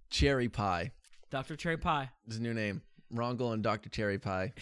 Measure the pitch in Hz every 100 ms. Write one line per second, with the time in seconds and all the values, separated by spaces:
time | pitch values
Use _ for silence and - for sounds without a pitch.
0 | - - 143 139 120 - 101 85 101 -
1 | - - - 135 131 151 170 165 170 151
2 | 131 - - 113 117 113 107 95 - -
3 | - 117 120 123 123 110 110 107 - -
4 | 107 98 - 95 95 -